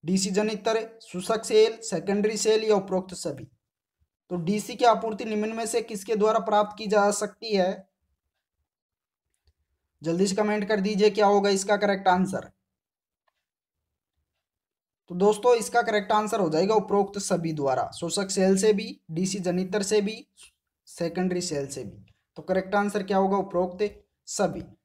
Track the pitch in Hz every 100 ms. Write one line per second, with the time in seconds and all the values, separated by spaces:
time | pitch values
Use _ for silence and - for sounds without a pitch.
0 | 151 190 196 202 214 220 226 226 220 -
1 | - 180 185 220 - 214 220 220 - 190
2 | 196 202 208 214 220 220 220 202 190 185
3 | 185 - 165 131 110 _ _ _ _ _
4 | _ _ _ 180 165 208 202 240 240 220
5 | 226 208 233 214 214 226 220 233 220 214
6 | - 220 214 226 220 208 202 - 214 208
7 | 202 202 208 - 226 202 180 196 - _
8 | _ _ _ _ _ _ _ _ _ _
9 | _ _ _ _ _ _ _ _ _ _
10 | 151 170 196 196 208 214 196 214 190 208
11 | 208 202 202 202 202 196 190 202 202 190
12 | 190 180 185 135 - _ _ _ _ _
13 | _ _ _ _ _ _ _ _ _ _
14 | _ _ _ _ _ _ _ _ _ _
15 | _ 175 202 208 240 240 208 233 226 208
16 | 196 214 214 226 175 156 190 220 196 202
17 | 202 208 - 180 165 156 139 127 104 -
18 | 170 202 190 202 190 190 214 202 226 -
19 | - 160 185 202 180 175 185 208 196 214
20 | 202 220 - _ - _ _ _ _ -
21 | 170 175 185 180 175 147 139 - 104 -
22 | - _ _ - 156 190 185 208 202 202
23 | 190 196 190 196 190 175 185 185 208 -
24 | _ _ - - 190 190 - -